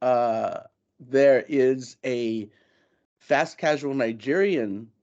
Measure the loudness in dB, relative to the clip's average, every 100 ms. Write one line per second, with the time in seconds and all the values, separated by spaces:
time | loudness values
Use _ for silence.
0 | 0 0 0 -2 -4 -8 -14 _ _ _
1 | -2 4 6 6 2 2 2 0 -6 -12
2 | -6 -4 -2 -4 -8 _ _ _ _ _
3 | _ _ -2 -2 -2 -4 -2 -2 -4 -4
4 | -4 -4 -2 0 0 0 -4 -8 -12 _